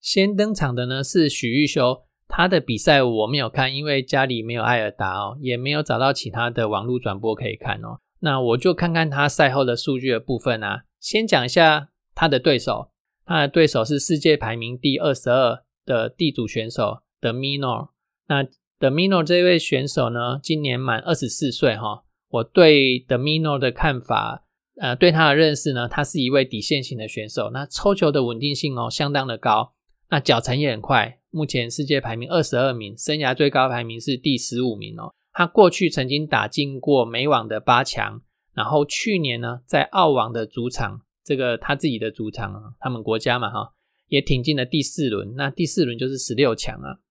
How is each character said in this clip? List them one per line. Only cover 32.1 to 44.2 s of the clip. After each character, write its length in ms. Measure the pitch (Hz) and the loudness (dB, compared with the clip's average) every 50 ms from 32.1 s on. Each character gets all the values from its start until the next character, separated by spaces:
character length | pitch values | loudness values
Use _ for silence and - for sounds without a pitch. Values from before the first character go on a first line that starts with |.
| 113 | -8
名 140 | 117 120 127 | -8 -8 -2
二 140 | 165 175 151 | 0 0 0
十 160 | - - 120 | 2 2 2
二 160 | 123 139 127 | 2 2 0
名， 240 | 120 107 101 101 - | -2 -8 -12 -12 -10
生 180 | - - 151 | -6 -4 -4
涯 180 | 156 147 127 127 | 0 0 -2 2
最 140 | 123 151 143 | 2 2 2
高 220 | 135 143 127 131 | 4 2 2 2
排 120 | 123 120 120 | 0 -4 -6
名 160 | 117 113 117 | -8 -10 -10
是 200 | 117 - 139 123 | -4 -4 -4 -2
第 180 | 127 156 139 | _ 0 0
十 240 | 117 - - - 120 | 0 0 -4 -2 -2
五 160 | 127 127 110 | -2 -2 -2
名 220 | 104 104 104 107 110 | -4 -10 -14 -12 -12
哦。 160 | 107 117 _ _ _ _ _ | -14 -14 _ _ _ _ _
他 140 | - 180 | -2 -2
过 240 | 175 _ - 208 175 | 0 _ 8 8 8
去 180 | 170 - 190 165 | 8 4 0 0
曾 180 | - - 131 | 0 0 -2
经 200 | 127 139 143 156 | -2 -2 -2 -2
打 200 | 156 - 113 104 | 0 0 0 0
进 320 | - - - 147 143 135 131 | -2 -2 -2 -2 -2 -4 -6
过 240 | - - 143 135 120 | 0 2 4 4 4
美 220 | 113 117 117 127 147 | 2 -2 -2 0 2
网 180 | 147 120 110 | 0 0 0
的 140 | 110 110 107 | -2 -6 -6
八 240 | - - 123 120 139 | 0 2 2 2 2
强， 360 | - - 117 107 104 104 113 - _ _ _ _ _ _ | 0 -4 -6 -6 -6 -6 -12 -18 _ _ _ _ _ _
然 140 | - 107 | -6 -4
后 180 | 110 147 151 147 | 0 0 0 0
去 360 | 147 - - - 226 214 185 | 0 -4 -6 -2 -2 -2 0
年 200 | 160 135 120 117 | -2 -2 -4 -4
呢， 200 | 120 117 120 123 _ | -6 -8 -8 -10 _
在 200 | - - 151 139 | -2 0 0 0
澳 260 | - - 196 180 160 | 0 0 2 2 4
网 220 | 143 127 110 113 117 | 4 2 0 0 -2
的 120 | 117 113 | -6 -6
主 240 | 107 - - 117 123 | -6 -6 -6 -6 -6
场， 340 | - - 123 104 101 113 _ _ _ _ _ | -4 -4 -6 -6 -6 -10 _ _ _ _ _
这 120 | - 147 | -4 -4
个 200 | 131 131 123 117 | -2 0 -2 -2
他 200 | 110 - - 143 | -4 -2 -4 -4
自 100 | 143 - | -2 -2
己 100 | 160 123 | -4 -4
的 140 | 110 107 110 | -2 -4 -6
主 180 | 107 - 110 107 | -6 -6 -10 -10
场 240 | 104 - 110 98 98 | -8 -8 -10 -10 -10
啊， 80 | 101 110 107 - _ | -12 -16 -20 -20 _
他 100 | - 139 | -8 -8
们 100 | 123 117 | -8 -6
国 160 | 110 107 110 | -4 -4 -4
家 220 | 113 - 127 120 123 | -2 0 -2 -2 -2
嘛 100 | 120 101 | -2 -6
哈， 220 | 113 104 107 - _ _ _ _ _ _ _ _ | -6 -8 -10 -10 _ _ _ _ _ _ _ _
也 120 | - 139 | -2 -2